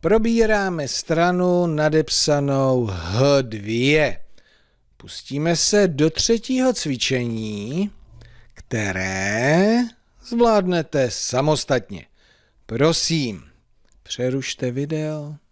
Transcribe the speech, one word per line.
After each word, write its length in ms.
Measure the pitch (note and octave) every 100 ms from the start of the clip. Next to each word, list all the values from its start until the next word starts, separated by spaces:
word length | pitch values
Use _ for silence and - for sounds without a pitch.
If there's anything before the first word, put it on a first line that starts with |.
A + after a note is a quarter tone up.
Probíráme 880 | E3 G#3+ A3 A#3 A3 G#3+ G3 E3+ C3+
stranu 760 | - - D#3+ F3 F3+ F3+ F3 F3
nadepsanou 1200 | D3+ D3+ D#3 D#3 - - D3 C#3+ C3+ C3+ B2+ A2+
H 500 | F2+ E2 G#2 C#3 C#3
dvě. 800 | B2 G#2+ G2+ A2+ C3 D3+ C#3+ - - - _ _ _ _ _ _
Pustíme 600 | G2 - - C3+ D#3+ E3
se 320 | - G#3 G3
do 220 | C#3 D#3
třetího 600 | - - A3+ - B3+ C4
cvičení, 1200 | A#3 D#3 B2+ - C3 A#2+ A2+ A2 G#2 G#2 D#3 G3+ - - - - - -
které 1200 | - - A2 G2+ F#2 F#2+ F#2+ G2 D3+ C3 D#3+ G3+ A#3 A#3+ - _ _ -
zvládnete 840 | A#3 A#3 G#3+ F3+ F3 D3+ D3 B2
samostatně. 960 | - - B2 D3 D3+ - C3 - F#2+ - _ _ _ _ _ -
Prosím, 800 | A2+ D3+ D#3+ - E3 B2+ F#2 - _ _ _ _ _
přerušte 680 | - - B2+ C3+ C3 - B2+
video. 640 | B2 C#3+ D#3 D#3 D3+ D3 D3+ _